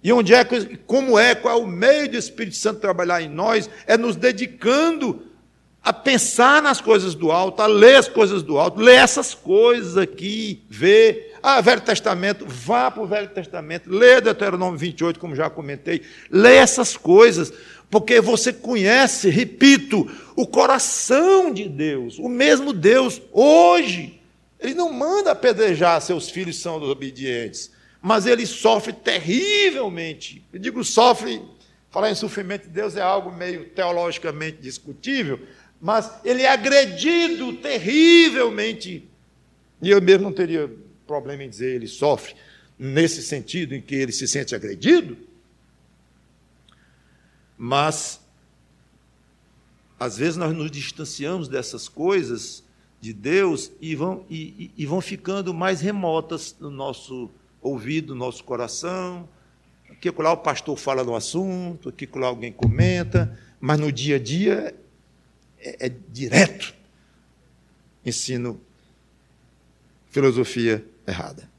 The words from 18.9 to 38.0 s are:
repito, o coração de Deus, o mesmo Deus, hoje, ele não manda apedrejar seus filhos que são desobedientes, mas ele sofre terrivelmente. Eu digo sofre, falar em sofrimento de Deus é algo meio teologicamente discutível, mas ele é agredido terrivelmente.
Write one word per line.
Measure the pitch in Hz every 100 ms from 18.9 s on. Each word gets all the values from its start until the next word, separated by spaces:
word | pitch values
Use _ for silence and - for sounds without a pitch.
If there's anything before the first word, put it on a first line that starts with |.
| 247 262 - 196
repito, | 160 247 - 277 269 - 202 - - - -
o | 247
coração | - 262 269 - - - 262 349 392 370
de | 202 202
Deus, | 139 156 139 120 -
o | 233
mesmo | 247 285 285 277
Deus, | 208 165 254 254 - -
hoje, | - 277 320 349 349 254 180 143 - _ _ _ _
ele | 233 330
não | 349
manda | 254 294 403 381
apedrejar | 269 254 202 220 160 175 165
seus | - 175 -
filhos | 175 185 -
que |
são | 175 160
desobedientes, | 143 135 135 127 135 120 110 - - _ _ _
mas | 180 220 196
ele | 240 226
sofre | - 220 220 233
terrivelmente. | - - 180 156 233 392 415 392 277 220 170 165 151 - - _
Eu | 185
digo | 214 233
sofre, | 214 - 240 240 220 113 - _ _ _ _
falar | - 214
em | 202
sofrimento | 214 202 185 202
de | 175
Deus | 165 214 202
é |
algo | 185 196 185
meio | 175 180 175 -
teologicamente | - 180 175 175 165 165 151 156 156
discutível, | 131 131 - 139 - 269 165 131 - _ _ _
mas | 165 220 220 -
ele | - 247
é | 262
agredido | 269 240 277 262 175 254 339 330 339 254
terrivelmente. | - 285 247 170 294